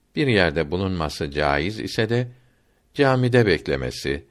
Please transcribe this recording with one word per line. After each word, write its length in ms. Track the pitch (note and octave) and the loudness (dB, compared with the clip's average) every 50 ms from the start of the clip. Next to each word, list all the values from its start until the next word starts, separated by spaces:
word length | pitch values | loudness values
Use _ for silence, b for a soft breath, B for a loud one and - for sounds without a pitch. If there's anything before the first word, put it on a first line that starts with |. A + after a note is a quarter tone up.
| _ _ _ | _ _ _
bir 120 | D#3+ D3+ | -2 0
yerde 440 | C3+ A2+ G2+ F2+ D#2+ D2 E2 D#2 C#2+ | 2 4 4 4 4 2 0 -2 -2
bulunması 600 | E2 F2+ G2 F#2+ F#2 F2 D#2 D2 - - E2 C#2+ | -2 -2 -2 -2 -2 -2 -4 -4 -4 -6 -8 -4
caiz 480 | C#2 D2+ D2 C#2+ C#2+ C#2+ D#2 G2 G#2+ A2 | -2 0 0 2 2 0 -2 -4 -6 -6
ise 300 | - - - - A2+ G#2+ | -8 -6 -4 -4 -2 0
de 220 | A#2 A#2+ B2 B2 b b b b b b b b b b b b _ | 0 -2 -2 -4 b b b b b b b b b b b b _
camide 520 | - C#3+ C3+ C3 B2+ B2 B2 B2 B2 A2+ | 0 2 2 2 2 2 4 4 4 4
beklemesi 800 | G2+ E2 D2 - - C#2+ C2+ B1+ B1 B1 - - C#2+ C#2 D2 b b | 4 2 2 0 -2 -4 -4 -4 -6 -8 -6 -4 -4 -4 -6 b b